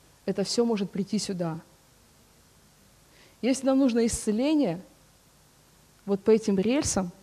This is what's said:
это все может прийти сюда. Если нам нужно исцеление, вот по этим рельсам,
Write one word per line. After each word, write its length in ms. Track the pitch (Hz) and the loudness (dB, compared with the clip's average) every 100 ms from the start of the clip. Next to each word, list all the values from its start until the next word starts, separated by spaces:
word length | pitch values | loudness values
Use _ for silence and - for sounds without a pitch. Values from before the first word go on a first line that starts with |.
| _ _ - | _ _ -6
это 180 | 196 | -4
все 200 | 190 - | -2 0
может 260 | 233 208 196 | 0 0 -4
прийти 280 | 202 190 208 | -6 -4 -4
сюда. 400 | - 180 170 165 - _ _ _ _ _ _ _ _ _ _ _ _ _ _ _ - _ | -4 -4 -6 -6 -12 _ _ _ _ _ _ _ _ _ _ _ _ _ _ _ -20 _
Если 240 | 233 262 262 | -2 0 2
нам 120 | 269 | 2
нужно 260 | 269 233 226 | 4 4 0
исцеление, 760 | - - 214 277 311 220 170 - _ _ _ _ _ _ _ _ _ _ _ 196 | 0 -2 0 2 2 0 -2 -10 _ _ _ _ _ _ _ _ _ _ _ -4
вот 160 | 196 | -2
по 80 | 220 | 2
этим 280 | 220 220 190 | 2 2 0
рельсам, 520 | 208 277 - 202 175 - | 0 0 0 -2 -4 -8